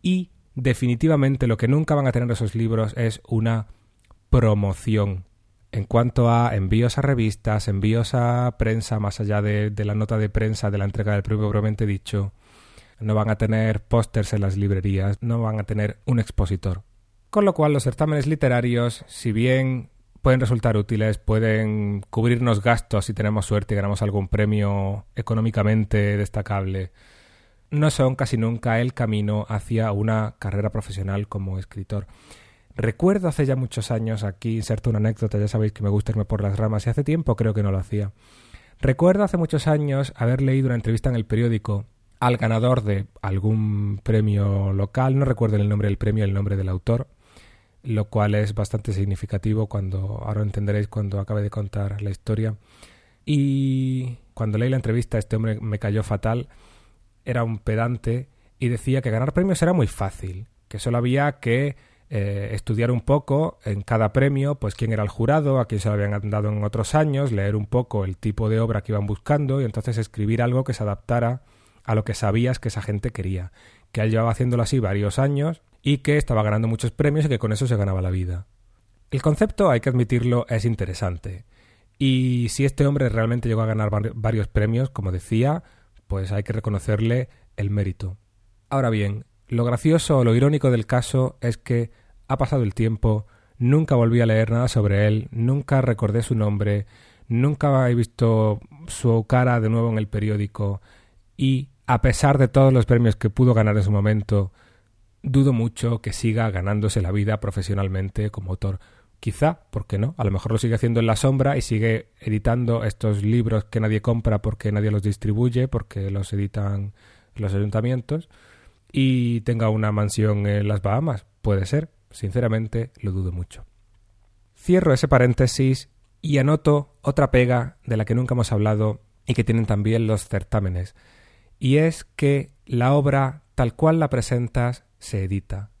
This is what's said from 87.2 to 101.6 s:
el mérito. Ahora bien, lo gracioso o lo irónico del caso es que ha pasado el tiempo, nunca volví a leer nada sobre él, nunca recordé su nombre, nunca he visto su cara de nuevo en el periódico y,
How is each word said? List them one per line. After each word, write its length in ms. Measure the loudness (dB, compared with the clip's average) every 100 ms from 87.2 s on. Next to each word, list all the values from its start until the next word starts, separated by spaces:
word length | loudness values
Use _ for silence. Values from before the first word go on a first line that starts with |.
| -2 -12 _ -6
el 140 | -2
mérito. 480 | 0 -2 -4 -8 -10 _ _ _ _ _
Ahora 200 | -2 0
bien, 360 | 0 -2 -4 -12 _ _
lo 160 | -2
gracioso 540 | 0 0 2 2 4 2
o 60 | 4
lo 100 | 4
irónico 360 | 4 2 2
del 140 | 2 0
caso 520 | -2 0 -2 -2 -2
es 180 | -6 -6
que 340 | -2 -2 -2 -10 _ -20 _
ha 100 | -2
pasado 260 | 0 0
el 100 | 0
tiempo, 540 | 0 -2 2 2 0 -2 _ _ _
nunca 380 | 2 4 4 4
volví 240 | 4 4
a 60 | 4
leer 260 | 4 2
nada 160 | 2 2
sobre 400 | 2 2 4 4
él, 220 | 2 -2
nunca 480 | -2 0 0 2 2
recordé 420 | 2 0 0 0
su 140 | 0 0
nombre, 500 | 0 0 0 0 -4 -14 -20 _ -4
nunca 600 | 0 2 2 2 2 4
he 60 | 2
visto 640 | 0 0 2 4 2 0 -8 -20 -14
su 380 | -2 2 2 2
cara 360 | 2 4 2
de 80 | 2
nuevo 200 | 0 0
en 100 | -2
el 100 | -2
periódico 720 | -4 -2 -2 -4 -4 -6 -6 -12 -20 _ _ _ -2
y, 320 | 0 0